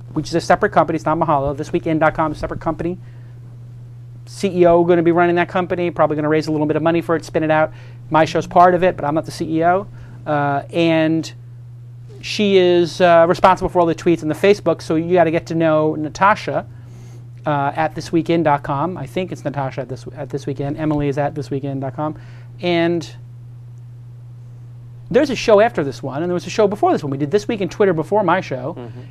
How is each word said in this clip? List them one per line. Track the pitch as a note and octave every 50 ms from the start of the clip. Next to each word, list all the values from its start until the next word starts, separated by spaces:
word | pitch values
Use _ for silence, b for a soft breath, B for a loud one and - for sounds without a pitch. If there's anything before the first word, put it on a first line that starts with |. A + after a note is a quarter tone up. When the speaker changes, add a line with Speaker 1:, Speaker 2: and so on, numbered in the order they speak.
| B - -
Speaker 1:
which | D#3 D3 -
is | D#3+
a | E3+
separate | - - F3+ - G#3+ G3
company. | - F3+ D#3+ D3+ E3
It's | D3+ -
not | D#3+ D#3 E3
Mahalo. | E3+ D#3 D3+ C#3 C#3 C#3+ C#3+
This | B2+ D3+ -
week | - F3 -
in | E3 D#3+ D#3
dot | D#3+ D#3 -
com | - D#3+ D#3
is | D3+ -
a |
separate | - D#3+ E3+ E3
company. | - G#3+ G#3+ - E3 E3+ F3+ - B B B B B B B B B B B - - - - - - - - - - - - - -
C | - - - - G3 E3+ F3+
E | F3
O | E3+ E3+ F3 E3+
gonna | E3+ F3+ E3+
be | E3 E3+
running | E3 F3 F3 F3 E3+
that | F3 F3 E3+
company, | - F#3+ F3+ - F#3+ F3 F3 E3+
probably | D3+ - D#3+ D3+ D3+
gonna | D3+ D3+ D3+
raise | D#3 D#3+ D3+
a | D#3
little | D#3 D3 D3+
bit | D3+ D3+
of | D#3
money | D3+ E3 E3+ E3+
for | D#3+ - E3
it, | D#3+ -
spin | - - E3+
it | D#3+ D#3
out. | D#3 D#3 D#3 D#3 B B B B B B B -
My | D#3+ D#3 D#3+
show's | D#3 - E3 D3+
part | - - F#3 F3 F#3 F3+
of | E3
it, | F3+ F#3 E3+
but | - C#3+
I'm | C#3+ D3+
not | D#3+ D3+
the | -
C | - - E3+ D#3 D#3+ D#3+
E | D#3+
O. | F3 F3+ F#3+ G#3 - B B B B B B -
Uh, | D#3+ D3+ C#3+ C#3+ C#3+ C#3 C#3 - -
and | - F3 E3 E3 D#3+ D#3+ D#3+ D#3+ D#3+ D#3+ D#3 - - - - - - - - - - - - - - - - - - -
she | - - - - G#3 G3+ G3
is, | F#3 F3+ F3+ F3 F3 F3 D#3+ - -
uh, | F#3 F3 E3+ E3 E3 E3+
responsible | F3+ - - F#3+ F#3 F3 F#3 E3
for | - F3+
all | F3
the | E3 D#3+
tweets | - - F3+ E3+ D#3+
and | - D3+
the | D3+
Facebook, | - - G3 G3+ G3+ - E3+ D#3+ -
so | - - E3+
you | D#3 E3+ E3+ F3+
gotta | F3+ E3 E3
get | D#3 E3 -
to | - E3+
know | E3 E3 D#3+ D#3 D#3 D#3 D#3 D#3
Natasha, | D#3 D3+ D3 - - F#3+ G3+ G#3+ - - - C#3 D#3 - B B B B B B B B B B B B B - - -
uh, | D#3 D3 C#3+ C#3 C#3+ D3+
at | D#3+ D#3 D#3 -
this | E3 - -
week | - E3 D3+ -
in | E3+ E3+
dot | D#3+ D3+ C#3+ C#3+
com. | B2 - D3 C#3 D3+ F3 F#3
I | E3 C#3
think | A#2+ - F3+ F#3 -
it's | D#3 B2 -
Natasha | D3 C3 C#3+ C3+ C3 A#2 -
at | B2+ A#2+
this, | C3 A#2+ - B2+ A#2+
at | C3+ C#3+ B2+
This | - C#3 -
Week | D3+ C#3 C#3
In. | C#3 C#3 D3+
Emily | D3+ D#3 D3+ D3+ D3 D3 C#3+
is | C3+ D3
at | C#3+ D3 -
this | D3+ C3+ -
week | C#3+ C3+ B2+
in | C#3 C3+ C3+
dot | C3+ C3+ A#2+
com. | - D3+ D#3 D3+ B B B B B B B B -
And | - F3+ F3 E3+ E3+ E3+ F3 E3+ E3 - - - - - - - - - - - - - - - - - - - - - - - - - - - - - - - - - - - - - - - - -
there's | E3 B3 D4+ C#4+
a | A#3
show | - - - G#3+ G3
after | G#3+ A#3 A#3 - D3+
this | C#3 A#2+ A#2+
one, | C#3 C3 B2+ C#3+
and | E3+ F3+
there | F3+
was | F3 -
a | F3+
show | - - G#3+
before | G3 G#3 G3+ - F#4
this | E4 F#3+ D#3
one. | C#3+
We | C3+ C#3
did | D3 C#3
This | E3 G#3 -
Week | - A#3+ G3
in | F#3+ D3
Twitter | - - G#3+ G3
before | F3 D#3+ D3+ - G3+ G#3+ G#3
my | E3+ E3+ F#3+
show, | - - C#3 B2+ B2 C#3+ F3 C3
Speaker 2:
Mm-hmm. | A#2+ A2+ A#2 B2 B B